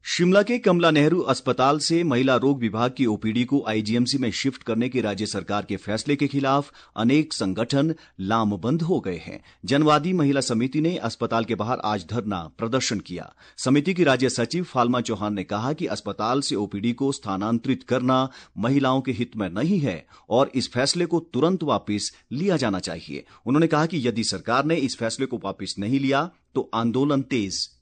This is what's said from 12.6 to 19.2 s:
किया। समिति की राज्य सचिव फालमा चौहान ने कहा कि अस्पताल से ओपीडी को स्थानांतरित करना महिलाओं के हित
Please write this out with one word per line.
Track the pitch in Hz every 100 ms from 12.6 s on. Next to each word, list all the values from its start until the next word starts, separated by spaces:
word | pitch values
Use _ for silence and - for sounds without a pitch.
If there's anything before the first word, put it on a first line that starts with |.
| 117 131 123 104
किया। | - 87 - _ - -
समिति | 127 143 151
की | 180
राज्य | 151 127 127
सचिव | 123 117 170
फालमा | 180 131 120 127
चौहान | 117 107 104
ने | 104
कहा | 90 104 123
कि | 156 170
अस्पताल | 101 - 98 107 135
से | 135 113
ओपीडी | 101 101 113
को | 120 139
स्थानांतरित | 135 107 95 104 117 135 127
करना | - 127 127 131 131 - - -
महिलाओं | 113 139 131 131
के | 135
हित | 107